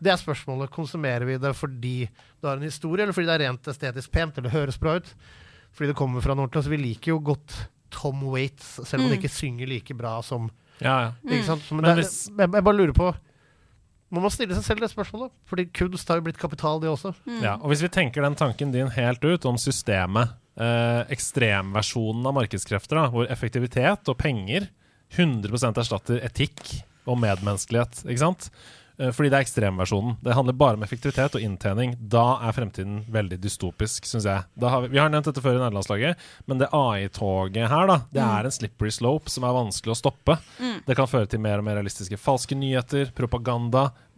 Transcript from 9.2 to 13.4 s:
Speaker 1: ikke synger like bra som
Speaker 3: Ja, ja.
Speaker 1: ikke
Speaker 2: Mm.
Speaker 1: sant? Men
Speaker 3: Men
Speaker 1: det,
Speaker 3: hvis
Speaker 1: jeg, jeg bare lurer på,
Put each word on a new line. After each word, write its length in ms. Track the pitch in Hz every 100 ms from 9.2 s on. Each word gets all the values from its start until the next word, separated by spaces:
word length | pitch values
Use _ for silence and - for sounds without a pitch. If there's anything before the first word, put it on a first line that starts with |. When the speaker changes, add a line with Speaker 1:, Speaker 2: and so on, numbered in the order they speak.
Speaker 1:
ikke 80 | 131
synger 360 | - 143 120 127
like 240 | 123 - 123
bra 240 | 117 113
som 300 | - 120 113 - _ -
Speaker 3:
Ja, 180 | 127 131
ja. 120 | 117 120
Speaker 1:
ikke 160 | 277 247
Speaker 2:
Mm. 60 | -
Speaker 1:
sant? 260 | 160 -
Men 100 | 156
Speaker 3:
Men 120 | 160 170
Speaker 1:
det, 80 |
Speaker 3:
hvis 240 | 160 - 202
Speaker 1:
jeg, 240 | 208 180
jeg 120 | 208
bare 120 | 196 208
lurer 180 | 175
på, 220 | 135 180 - - _